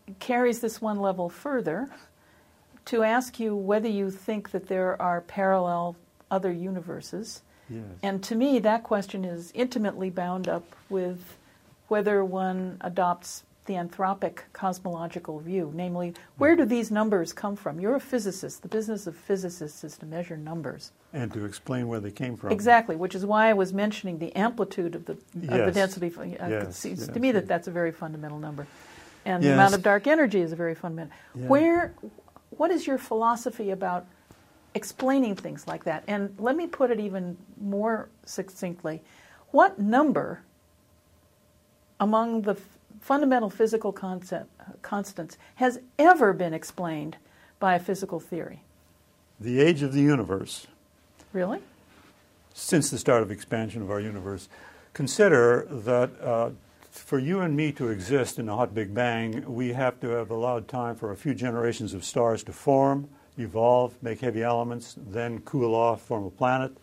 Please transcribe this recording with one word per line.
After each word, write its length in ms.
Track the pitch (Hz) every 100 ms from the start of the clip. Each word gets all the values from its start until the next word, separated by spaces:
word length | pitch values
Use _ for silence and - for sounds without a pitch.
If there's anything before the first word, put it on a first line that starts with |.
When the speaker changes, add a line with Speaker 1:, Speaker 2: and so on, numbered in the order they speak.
| - 190
Speaker 1:
carries 400 | - 247 247 233
this 220 | 226 220
one 180 | 220 208
level 300 | 196 180 175
further 600 | - 285 262 170 165 277 - - _ _ _ _ _ _ - -
to 180 | 233
ask 360 | 220 240 254 -
you 160 | 220 208
whether 320 | 196 208 220
you 240 | 202 196
think 400 | 190 - 214 -
that 160 | 185 190
there 340 | 190 185 -
are 200 | 180 175
parallel 720 | - - 190 190 180 175 175 175 _ _ -
other 180 | 190 190
universes. 920 | 170 180 185 170 160 147 180 226 - _ _ -
Speaker 2:
Yes. 140 | 113 104 90
Speaker 1:
And 200 | 196 196
to 120 | 190 226
me, 240 | 277 254
that 240 | 214 226
question 400 | 233 208 196 196
is 280 | 185 170 175
intimately 560 | - 254 254 202 185 190
bound 400 | 180 180 185 180
up 140 | 170 175 - -
with 480 | 196 180 180 - - _ _ _ _ -
whether 380 | 208 208 202 190
one 520 | 185 185 185 185 185
adopts 640 | 185 180 180 175 - - - _ -
the 100 | 185
anthropic 640 | 170 - 190 196 175 - -
cosmological 880 | - 190 185 185 165 165 170 170 151
view, 320 | 165 190 156
namely, 400 | 156 180 175 175 175 - -
where 160 | 285
Speaker 2:
Mm. 40 | 339
Speaker 1:
do 80 | 226
these 260 | 240 214
numbers 400 | 208 220 202 165
come 240 | - 208 202
from? 240 | 160 156
You're 160 | 196 277
a 40 |
physicist. 600 | - 254 202 180 143 -
The 60 | 180
business 400 | 220 214 214 180
of 80 | 160
physicists 720 | - 196 180 175 151 - 156
is 120 | -
to 60 | 156
measure 300 | 160 175 156
numbers. 560 | 151 165 147 - - _ _
Speaker 2:
And 180 | 151 113
to 120 | 107 104
explain 420 | - - 127 120
where 140 | 113
they 100 | 101
came 240 | - 131 117
from. 160 | 107
Speaker 1:
Exactly, 460 | 202 220 233 226 160
which 180 | 180 185
is 100 | 202
why 220 | 214 220
I 60 |
was 180 | 202 185
mentioning 460 | 190 214 208 190 165
the 180 | 165 -
amplitude 600 | 220 240 190 - 170 165
of 100 | 170
the, 80 |
of 60 | 160 -
the 220 | 175 165 -
Speaker 2:
Yes. 180 | - 190
Speaker 1:
density. 340 | 190 190 175
Fu-, 120 | 170
uh, 240 | - 175 175
Speaker 2:
Yes, 180 | 107 98
Speaker 1:
it 40 |
seems 260 | 90 - 185 -
to 60 |
Speaker 2:
yes, 80 | 233
Speaker 1:
me 100 | 262
that 120 | 196
Speaker 2:
yes. 40 | 190
Speaker 1:
that's 200 | 175 185
a 20 |
very 200 | 175 170
fundamental 480 | 160 160 151 151 151
number. 280 | 151 147 143 - - - - -
And 180 | - 180
the 120 | 143
amount 160 | 139 196
Speaker 2:
Yes. 60 | 196
Speaker 1:
of 60 |
dark 240 | 208 202 269
energy 340 | 320 269 196
is 100 | 165
a 60 | 165
very 180 | 170 160
fundamental. 400 | 175 160 165 - -
Speaker 2:
Yeah. 140 | 123 127
Speaker 1:
Where, 460 | 277 330 339 330 - 214 - - - _ -
what 120 | 330
is 140 | 339 302
your 120 | 262
philosophy 720 | - 220 233 233 247 - 202
about 360 | 185 185 180 - _ _ - _ _ _ 220
explaining 600 | - - 262 269 233 190
things 300 | 165 147 -
like 180 | 160 175
that? 180 | 156 -
And 260 | 208 202 196
let 200 | 226 302
me 100 | 339
put 240 | - 254
it 80 | 220
even 380 | 208 190 180 175 - -
more 480 | 202 196 220 220 - _ -
succinctly. 760 | - 190 - 185 170 156 160 - - - - _
What 280 | 269 381 -
number 640 | 202 240 302 156 139 175 - _ _ _ _ _ _ _ _ _ _ _ _ _ _ -
among 420 | 208 220 233 226
the 100 | 208
f-, 260 | 202 - _ _ -
fundamental 500 | - 277 285 247 214
physical 420 | - 220 220 214
concept, 560 | 190 190 185 185 175 - - - -
constants 560 | - 202 196 - 160 - - -
has 240 | 254 247 - -
ever 340 | 320 339 214
been 200 | 170 175
explained 640 | 160 - - 170 156 151 - _ _ - -
by 160 | 190 175
a 40 |
physical 400 | 185 190 190 165
theory? 420 | - 170 - - _ _ _ _ _ _ _ -
Speaker 2:
The 220 | 110 123
age 220 | 156 156
of 100 | 143
the 80 | 139
universe. 640 | 143 139 92 98 - - - _ _ _ _ _ -
Speaker 1:
Really? 280 | 190 180 339 - _ _ - - _ _ _ _
Speaker 2:
Since 360 | - - 170 139
the 80 | 123
start 260 | - 120
of 80 | 101
expansion 500 | 101 - 117 110 113
of 80 | 95
our 100 | 101
universe. 500 | 107 101 92 95 - - - - -
Consider 720 | - 135 - 208 139 120 120 -
that, 400 | 139 107 123 127 -
uh, 280 | 127 117 117 123 - _ -
for 260 | - - 139
you 220 | 135 190
and 160 | 180 143
me 160 | 151
to 140 | 143 120
exist 480 | 107 92 139 120 -
in 100 | 110
a 80 | 107
hot 200 | 123 104
Big 180 | 101
Bang, 500 | 104 120 113 113 113 -
we 220 | 120 127
have 260 | 123 127 123
to 80 | 123
have 200 | 117 107
allowed 380 | 113 123 120 104
time 280 | 127 120 113
for 160 | 113
a 40 | 98
few 180 | 151
generations 600 | 113 123 117 117 113 107
of 100 | 95 -
stars 380 | 135 117 110
to 100 | -
form, 540 | - - 135 139 139 143 - _ -
evolve, 580 | 110 110 117 123 123 -
make 180 | 120 107
heavy 220 | 123 110
elements, 520 | 117 117 120 120 - -
then 420 | 113 104 117 113
cool 340 | - 143 117
off, 280 | 113 117 110
form 220 | - 113 98
a 40 |
planet, 420 | - 127 131 131 -